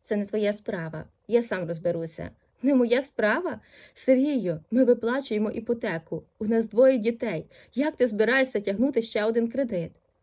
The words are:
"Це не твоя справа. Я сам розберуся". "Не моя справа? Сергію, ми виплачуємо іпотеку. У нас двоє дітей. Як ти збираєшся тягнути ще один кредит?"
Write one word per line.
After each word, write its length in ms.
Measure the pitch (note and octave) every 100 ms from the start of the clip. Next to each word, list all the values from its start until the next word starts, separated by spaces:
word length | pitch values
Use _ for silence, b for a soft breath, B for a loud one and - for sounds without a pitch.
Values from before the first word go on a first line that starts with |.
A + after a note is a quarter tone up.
"Це 140 | - G#3
не 100 | G3+
твоя 280 | G#3+ G#3
справа. 520 | G#3 - F3 D#3+ D#3+ - _ -
Я 140 | A#3
сам 260 | A#3 F#3 E3+
розберуся". 640 | E3 E3+ E3 E3 - D#3+ _ _ _
"Не 120 | B3+ C4+
моя 260 | A#3+ A#3+
справа? 580 | C4+ - G#3+ B3+ F4+ G#3+ B B B
Сергію, 640 | - - B3+ C#4+ C4+ F3+ D#3 _
ми 120 | A#3
виплачуємо 680 | A#3+ A#3 A3+ C4 C#4 G#3+ G#3+
іпотеку. 720 | A3+ A3 A#3 A3+ E3 - D#3+ - _
У 60 | G#3+
нас 200 | A3+ A3
двоє 320 | G#3 C4 C4
дітей. 480 | G#3+ A#3 A#3 D#3+ - B B
Як 220 | A#3+ D4 D4+
ти 120 | B3
збираєшся 540 | G#3 A3 C4 C4 G#3
тягнути 400 | G3+ G3 C4+ A#3
ще 220 | A3+ G#3+
один 240 | G#3+ A#3 A3+
кредит?" 440 | B3 B3+ F#3 D#3+ _ _ _